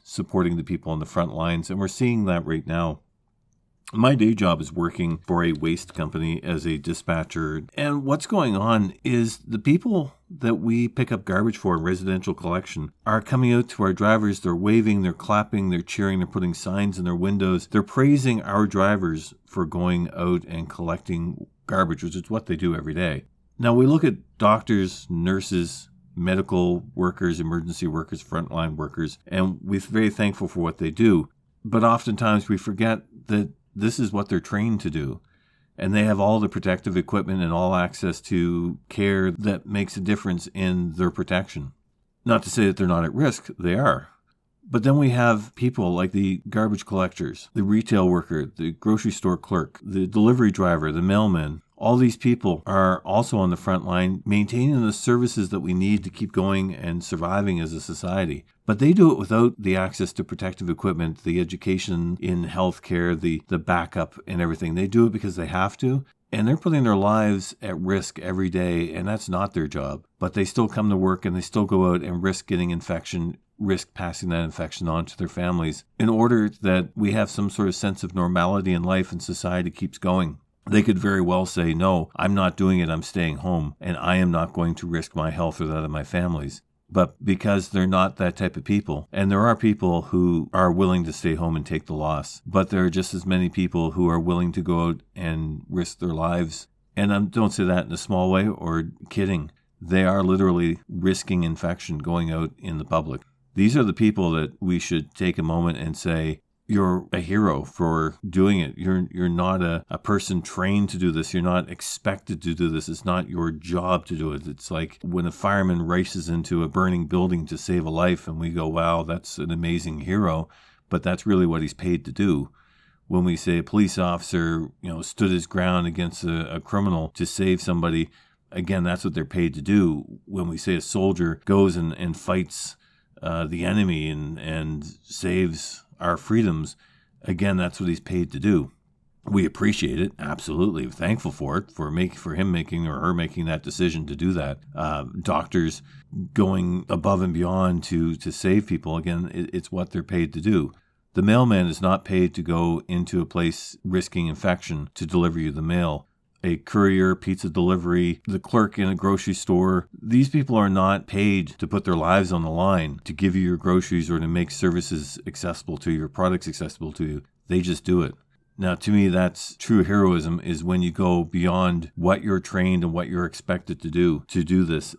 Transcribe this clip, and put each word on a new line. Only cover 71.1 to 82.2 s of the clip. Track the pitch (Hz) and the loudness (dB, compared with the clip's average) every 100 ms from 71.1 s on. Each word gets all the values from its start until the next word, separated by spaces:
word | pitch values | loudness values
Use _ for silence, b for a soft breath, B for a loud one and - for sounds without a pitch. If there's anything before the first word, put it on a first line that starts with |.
| 90 98 | 0 -2
and | 90 | -4
they | |
still | 87 110 98 | -2 -2 2
go | 98 92 | 4 4
out | 87 | 2
and | 80 87 | -2 -4
risk | 95 92 - | -2 -4 -2
getting | 90 87 | -2 -2
infection, | 85 - 82 - 90 85 - _ - | -4 -4 -8 -6 -6 -6 -8 _ -6
risk | 104 92 - | -2 -2 -4
passing | - 90 82 90 | -10 -10 -6 -4
that | 85 | -2
infection | 82 78 80 - 85 | -2 -6 -8 -6 -4
on | 85 82 | -4 -4
to | - | -6
their | 87 | -8
families | - 90 87 80 76 - - | -4 -2 -2 -2 -6 -10 -2
in | 107 | 2
order | 110 117 120 107 - | 4 4 4 2 0
that | 98 92 87 - | 0 2 0 -2
we | 104 | 0
have | 107 101 | 0 0
some | - 101 | -2 -4
sort | - 98 | 0 -2
of | 87 | 0
sense | 101 95 | -4 -4
of | 90 92 | -6 -2
normality | 87 90 87 98 92 | 0 2 2 0 0
in | 87 | 0
life | 87 95 92 | 0 0 -2
and | - | -6
society | - 90 92 90 87 | -8 -6 -4 -2 -4
keeps | - 92 - | -4 -8 -4
going. | 92 92 85 73 _ _ - | 0 0 0 -4 _ _ 0
They | 104 | 4
could | 104 95 | 4 4
very | 101 98 | 2 2
well | 90 92 92 | 4 2 0
say, | - 85 | 0 0
"No, | 80 92 90 82 | 2 2 2 0
I'm | - | -2